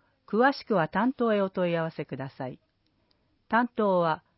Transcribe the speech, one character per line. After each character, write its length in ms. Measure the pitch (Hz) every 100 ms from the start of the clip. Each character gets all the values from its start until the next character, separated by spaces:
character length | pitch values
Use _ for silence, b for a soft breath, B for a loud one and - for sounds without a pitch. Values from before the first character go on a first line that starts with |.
| _ _ _
詳 260 | 202 262
し 140 | 269 -
く 80 |
は 140 | 202 156
担 260 | 185 240
当 220 | - 233 208
へ 40 |
お 120 | 190
問 200 | 196 180
い 60 | 170
合 60 |
わ 80 | 165
せ 140 | - 151
く 120 | 135
だ 140 | 135
さ 160 | - 131
い。 100 | - _ _ _ _ _ _ _ _ -
担 180 | 220 247
当 320 | - 208 185
は、 240 | 170 156 _